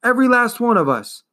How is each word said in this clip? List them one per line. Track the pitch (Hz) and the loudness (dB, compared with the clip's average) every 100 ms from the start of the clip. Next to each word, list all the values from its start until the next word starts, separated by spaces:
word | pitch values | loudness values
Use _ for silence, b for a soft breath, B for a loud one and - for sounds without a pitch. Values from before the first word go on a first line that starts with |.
Every | 233 247 262 | 0 0 2
last | 247 240 233 | 2 0 -2
one | 240 214 | 0 0
of | 147 | 2
us. | 123 104 - _ | -2 -4 -20 _